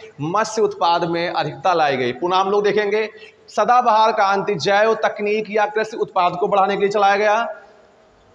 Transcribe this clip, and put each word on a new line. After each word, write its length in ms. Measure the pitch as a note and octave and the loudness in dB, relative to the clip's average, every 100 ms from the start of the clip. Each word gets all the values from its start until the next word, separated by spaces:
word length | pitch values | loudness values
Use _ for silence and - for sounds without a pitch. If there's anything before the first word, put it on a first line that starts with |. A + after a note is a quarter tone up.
| - - | -16 -10
मत्स्य 400 | D3 G3 A3 - | -4 -2 -2 0
उत्पाद 440 | G3+ G3+ F3 F3 F3 | -2 0 0 0 0
में 240 | E3+ F3 | -2 -4
अधिकता 440 | - D3+ C#3+ F#3+ | -4 -6 -4 -2
लाई 240 | F3 D3 C3 | 2 0 0
गई। 140 | B2 | -2
पुनः 260 | B2 F3 F#3 | -2 -2 0
हम 120 | F#3+ | 2
लोग 140 | G#3 | 0
देखेंगे 460 | G3+ G3+ G#3 G#3+ G#3+ - - _ - | 2 0 0 -2 -4 -10 -20 _ -10
सदाबहार 640 | - G#3 B3 A#3+ G#3+ A3 | -2 2 4 4 4 2
क्रांति 440 | A3 G3 G3+ F#3 G3 | 2 2 0 -2 -2
जैव 400 | D3+ G3+ A3 G#3+ | 0 2 2 2
तकनीक 500 | G#3+ - G#3 G#3+ G#3 | -2 -2 -4 -2 -2
या 160 | G#3+ G#3 | -2 -2
कृषि 320 | G#3+ G#3+ A#3 | -2 -4 -4
उत्पाद 400 | G#3 F#3+ F3+ E3+ | -4 0 0 0
को 80 | G3+ | 0
बढ़ाने 280 | G3+ F#3+ G3 | 2 2 0
के 40 | |
लिए 100 | G3 | 0
चलाया 260 | G#3 G3 G3+ | 2 2 2
गया, 460 | G#3 G#3+ A#3 - - - _ _ _ _ _ | 2 0 -2 -10 -20 -20 _ _ _ _ _